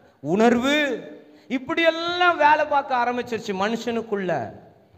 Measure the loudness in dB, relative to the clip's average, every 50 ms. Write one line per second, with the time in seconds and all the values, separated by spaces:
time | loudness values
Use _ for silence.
0 | _ _ _ _ -6 -2 0 4 4 4 4 4 2 0 0 2 0 -2 -4 -6
1 | -8 -14 -18 -20 -20 -20 -20 -20 _ _ -8 -6 -4 -4 -2 2 2 2 2 2
2 | -4 -4 -2 2 2 2 4 4 6 6 6 4 2 0 0 -2 0 0 -2 -2
3 | 0 0 -2 -4 -4 -6 -6 -8 -6 -6 -4 -2 -2 -2 -2 -2 -4 -4 -4 -4
4 | -4 -4 -4 -4 -2 -2 -2 -4 -4 -6 -10 -16 -20 -20 -20 _ _ _ _